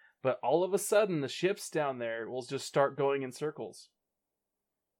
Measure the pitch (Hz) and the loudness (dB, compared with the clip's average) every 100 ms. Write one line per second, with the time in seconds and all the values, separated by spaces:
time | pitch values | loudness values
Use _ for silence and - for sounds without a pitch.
0 | _ _ 131 - 120 160 185 190 - 208 | _ _ -2 0 2 2 2 0 2 4
1 | 214 160 135 - 180 202 - 156 143 127 | 4 0 -2 -2 -2 -2 -4 -2 -2 -2
2 | 117 113 107 127 123 135 - 147 139 139 | -4 -4 -6 -6 -6 -6 0 2 4 4
3 | 139 139 131 - 151 139 104 - - _ | 0 0 -2 -6 -6 -6 -10 -12 -20 _
4 | _ _ _ _ _ _ _ _ _ | _ _ _ _ _ _ _ _ _